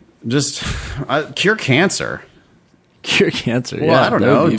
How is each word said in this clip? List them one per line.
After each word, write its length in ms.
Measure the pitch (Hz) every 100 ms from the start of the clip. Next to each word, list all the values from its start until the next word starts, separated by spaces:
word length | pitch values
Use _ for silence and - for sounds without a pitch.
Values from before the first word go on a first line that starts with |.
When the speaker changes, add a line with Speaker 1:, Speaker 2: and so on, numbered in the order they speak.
| _ _ 113
Speaker 1:
Just, 360 | 139 - - - - - 139 -
uh, 220 | 143 147
cure 220 | - 190 220
cancer. 680 | - 131 185 - 58 62 - _ _ _ _ _ _ _
Speaker 2:
Cure 280 | - - 160
cancer. 480 | - 123 120 - -
Speaker 1:
Well, 60 | 156
Speaker 2:
Yeah, 160 | 131 -
Speaker 1:
I 40 |
don't 100 | -
Speaker 2:
that 60 | -
would 80 |
Speaker 1:
know, 120 | 139
Speaker 2:
be 60 | 165